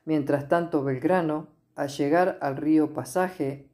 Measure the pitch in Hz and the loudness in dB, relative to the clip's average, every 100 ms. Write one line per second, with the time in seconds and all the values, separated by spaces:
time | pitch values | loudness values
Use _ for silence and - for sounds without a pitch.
0 | - 156 139 143 139 170 165 160 139 131 | -2 0 2 0 2 0 2 -2 -2 0
1 | 156 185 160 151 156 _ _ - 143 - | 2 2 0 -2 -6 _ _ -8 -6 -2
2 | 143 165 185 - 143 139 151 156 147 151 | 2 4 2 0 -4 -4 2 2 2 -2
3 | 127 185 185 - 139 139 - | -4 -2 -2 -2 -6 -6 -12